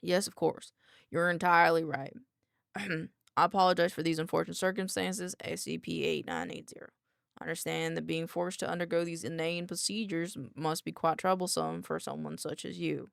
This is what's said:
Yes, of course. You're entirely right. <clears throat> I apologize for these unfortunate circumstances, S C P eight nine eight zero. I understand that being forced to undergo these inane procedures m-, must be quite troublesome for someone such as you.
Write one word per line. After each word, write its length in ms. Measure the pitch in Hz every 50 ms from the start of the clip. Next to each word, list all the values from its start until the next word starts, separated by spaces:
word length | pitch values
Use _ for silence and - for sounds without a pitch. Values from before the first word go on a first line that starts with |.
Yes, 240 | - 170 180 180 -
of 80 | - -
course. 380 | - - 160 - - - - _ _ _ _ - - _ _
You're 200 | - 170 170 175
entirely 540 | 175 165 160 180 175 170 170 165 165 165 165
right. 300 | 156 139 135 135 139 - - 247 _ _ _
<clears throat> 340 | _ _ _ _ _ _ _
I 680 | - 202 196 175 160 - - _ _ _ _ _ - 156
apologize 480 | 175 - 202 185 185 180 175 170 180
for 100 | - -
these 160 | 156 165 165 160
unfortunate 380 | 160 170 - 165 165 175 170
circumstances, 760 | - - 185 185 202 190 190 - - 185 185 185 - 180 180 185 _
S 220 | - 175 - -
C 160 | - - 165 170
P 260 | - - 170 165 143
eight 220 | 165 165 151 -
nine 240 | - 170 - 170 -
eight 200 | 160 151 156 -
zero. 180 | - - - - _ _ _ _ _ _ _ _ _ -
I 60 | -
understand 520 | 160 165 165 - 160 160 160 160 165 165
that 100 | 165 160
being 200 | 160 165 160 165
forced 340 | 170 - 175 175 180 185 -
to 100 | - -
undergo 340 | 170 175 175 170 170 170 170
these 200 | 170 170 165 165
inane 420 | - 165 165 160 165 170 175 175
procedures 720 | 175 180 170 - - 196 214 226 196 196 165 170 170 -
m-, 140 | - 139 117 -
must 280 | - 151 160 156 165 -
be 80 | -
quite 260 | - - - 165 - -
troublesome 640 | - 185 190 185 185 185 - - 160 160 160 170
for 160 | 175 - 160 160
someone 380 | - - - 156 156 151 151 -
such 260 | - 156 156 - -
as 140 | 139 - 175
you. 320 | 175 160 151 139 123 -